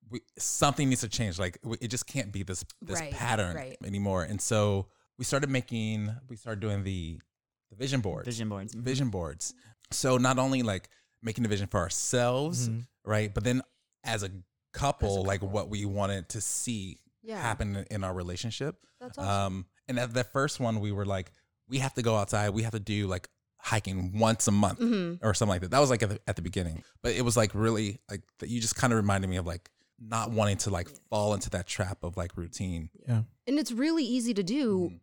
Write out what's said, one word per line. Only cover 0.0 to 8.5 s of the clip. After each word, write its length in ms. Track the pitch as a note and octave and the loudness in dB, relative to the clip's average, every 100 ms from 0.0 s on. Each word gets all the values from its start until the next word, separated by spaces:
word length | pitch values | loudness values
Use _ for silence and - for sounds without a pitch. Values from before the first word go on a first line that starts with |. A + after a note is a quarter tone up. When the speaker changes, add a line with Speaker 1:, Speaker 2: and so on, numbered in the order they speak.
| - | -10
Speaker 1:
we, 120 | A#2 _ - | -12 _ -6
something 520 | - - D3 C#3 C#3+ | -4 2 2 4 2
needs 120 | B2+ | 2
to 60 | A2 | 0
change. 300 | - A2 F#2 | -2 -2 0
Like, 180 | F#2 - | -2 -4
we, 140 | A#2 A#2 | -8 -6
it 80 | A#2+ | -4
just 160 | A#2+ - | -4 -4
can't 240 | C3+ G#2 | -6 -4
be 120 | G#2 | -6
this, 220 | F#2+ F#2 - - | -6 -6 -8 -14
this 180 | - F#2+ | -8 -6
Speaker 2:
Right, 120 | D#3 | -4
Speaker 1:
pattern 420 | - A#2 A2+ F#2 E2 | -4 0 2 0 -2
Speaker 2:
right. 220 | C2 - - | -8 -10 -6
Speaker 1:
anymore." 380 | G2+ G2+ F#2 | -2 0 0
And 180 | E2 G#2+ | 0 -4
so 460 | - A2 G#2 G2 F#2+ _ _ _ | 0 2 4 2 -2 _ _ _
we 60 | B2 | -2
started 240 | C#3 C3 | 0 2
making, 640 | C3+ A#2+ A#2 A2 A2 G#2 A2+ - | 0 -2 -2 -2 -2 -2 -6 -10
we 80 | A2+ | -16
started 240 | - A2 | -8 -4
doing 240 | A2 G2+ | -2 -2
the, 380 | G2 F#2+ E2 E2 - _ _ _ _ | -2 -4 -4 -8 -14 _ _ _ _
the 60 | G2 | -6
vision 260 | C3+ C3+ | -2 0
boards. 240 | G#2 - - | 0 -4 -6
Speaker 3:
Vision 220 | A2+ A2 | -4 -4